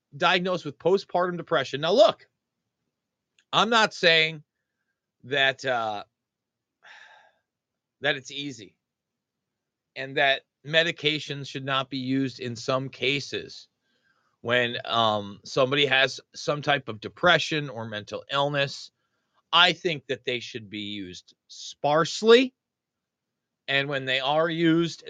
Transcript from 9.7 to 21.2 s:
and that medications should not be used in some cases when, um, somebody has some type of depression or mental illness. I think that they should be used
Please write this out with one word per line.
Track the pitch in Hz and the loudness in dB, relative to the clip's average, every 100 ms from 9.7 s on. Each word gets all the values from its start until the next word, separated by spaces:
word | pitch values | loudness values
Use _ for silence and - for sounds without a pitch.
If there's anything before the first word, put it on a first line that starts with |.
| _ _ - | _ _ -12
and | 135 139 | -8 0
that | 139 139 - _ 139 | 2 0 -4 _ -2
medications | 160 165 165 151 151 - 143 135 | 0 0 0 -2 -4 -6 -10 -10
should | 143 135 | -10 -4
not | 135 131 | -4 -4
be | 139 | -6
used | 127 135 135 - | -2 -2 -2 -6
in | 123 117 | -10 -8
some | - 131 135 | -4 -4 -4
cases | - 127 143 - 104 - - - _ _ _ _ _ _ _ | -4 -2 -2 -4 -8 -10 -16 -20 _ _ _ _ _ _ _
when, | 117 123 120 120 - | -2 0 0 -2 -2
um, | 113 113 107 101 101 | 2 2 2 -4 -12
somebody | - - 131 135 143 | -6 0 0 2 2
has | 131 135 - - | 4 2 0 -16
some | - - 147 | -10 -6 -4
type | 143 143 120 | 0 -2 -2
of | 110 | -10
depression | 101 - 175 165 - 156 147 | -12 0 2 2 2 -4 -6
or | 117 113 | -8 -8
mental | 107 104 104 - | -10 -10 -12 -4
illness. | 139 143 143 139 - - _ _ _ _ _ _ | -2 0 0 -2 -4 -16 _ _ _ _ _ _
I | 165 180 | 4 6
think | 165 180 151 - | 4 -2 -4 -6
that | 127 | -8
they | - 123 | -4 -6
should | - 120 107 | -6 -14 -12
be | 104 | -10
used | 104 104 90 87 | -10 -10 -12 -14